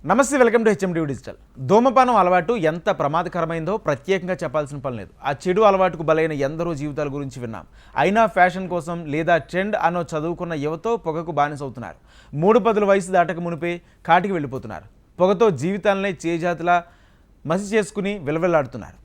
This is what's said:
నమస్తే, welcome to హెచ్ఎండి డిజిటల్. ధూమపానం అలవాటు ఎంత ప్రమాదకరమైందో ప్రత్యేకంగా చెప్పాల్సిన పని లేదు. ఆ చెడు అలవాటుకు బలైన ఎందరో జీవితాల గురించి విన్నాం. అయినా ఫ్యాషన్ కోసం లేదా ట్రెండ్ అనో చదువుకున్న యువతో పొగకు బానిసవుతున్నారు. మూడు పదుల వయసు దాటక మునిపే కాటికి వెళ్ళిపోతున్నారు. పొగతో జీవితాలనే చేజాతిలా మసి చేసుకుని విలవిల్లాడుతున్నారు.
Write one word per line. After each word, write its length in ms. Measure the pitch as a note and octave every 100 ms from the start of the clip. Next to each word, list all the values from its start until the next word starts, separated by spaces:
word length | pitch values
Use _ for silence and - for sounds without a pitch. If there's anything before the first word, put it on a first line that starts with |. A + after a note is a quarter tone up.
| C#3
నమస్తే, 280 | G#3+ C#4 C#4
welcome 220 | A#3 A3+ A3
to 40 |
హెచ్ఎండి 360 | G3+ F#3+ E3 D#3
డిజిటల్. 300 | B2+ - - - - C3
ధూమపానం 460 | G3+ B3+ B3+ B3+ A3+
అలవాటు 380 | F3+ F3+ D#3+ A#3+ D#3
ఎంత 200 | E3+ G#3 D#3
ప్రమాదకరమైందో 760 | C#3+ D#3+ F3 F3 D#3+ E3 D#3+ G#3+ D#3+
ప్రత్యేకంగా 480 | C#3 - F#3+ F3+ F3+
చెప్పాల్సిన 340 | D#3 D3 C#3+ C#3+ C3
పని 100 | A#2
లేదు. 100 | F#2 _ C3
ఆ 20 |
చెడు 300 | C#3+ F3+ F#3 G#3+
అలవాటుకు 340 | F#3+ F#3 E3+ D#3
బలైన 220 | D#3+ D#3+ D3+ C3+
ఎందరో 240 | D#3 E3+ D3+
జీవితాల 300 | D3 D3 D3 C#3
గురించి 240 | C#3 B2
విన్నాం. 220 | A#2+ G#2+ - - - A#2
అయినా 280 | D#3+ G#3 A3+ F#3+
ఫ్యాషన్ 340 | F3+ F3+ F#3
కోసం 320 | F3 D#3 E3+ D#3+
లేదా 240 | D3 D#3+ E3+ -
ట్రెండ్ 260 | F3 G3+ G#3 E3+
అనో 140 | F3
చదువుకున్న 520 | E3 D#3 D#3+ E3+ E3+
యువతో 440 | D#3+ D3 D#3+ A3 A#3 E3
పొగకు 260 | D#3 E3 D3
బానిసవుతున్నారు. 560 | D3 D3 C#3 B2 G#2 D2 _ - - C#3
మూడు 180 | F3+ A3+
పదుల 260 | G#3 G#3+ G3+
వయసు 200 | G3 F3+
దాటక 280 | F#3 F3 E3+ F3
మునిపే 360 | E3 E3+ F3 _ _ -
కాటికి 260 | E3+ F#3+ F#3
వెళ్ళిపోతున్నారు. 480 | C3+ B2+ A2 E2+ - _ _ -
పొగతో 300 | F#3 G3 A3+ D3
జీవితాలనే 480 | D#3 G3+ G#3 G3 G3 E3 E3
చేజాతిలా 580 | E3+ F3 E3+ E3+ F3 E3+ _ _ _ _ _ C#3
మసి 160 | F3+ G3+ A3
చేసుకుని 380 | G3+ - G3 G#3 C#3+
విలవిల్లాడుతున్నారు. 720 | D#3 F3+ E3 B2 A#2 F2 -